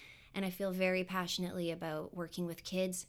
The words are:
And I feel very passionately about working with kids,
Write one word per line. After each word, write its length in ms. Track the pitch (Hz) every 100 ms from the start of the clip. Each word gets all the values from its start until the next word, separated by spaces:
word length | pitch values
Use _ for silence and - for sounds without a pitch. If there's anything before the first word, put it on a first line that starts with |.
| - - -
And 100 | 196
I 60 | 190
feel 200 | 180 196
very 320 | 185 185 185
passionately 640 | 180 185 175 - 180 190 170
about 420 | 165 165 156 -
working 320 | 180 165 180 175
with 160 | 160
kids, 440 | - 185 185 180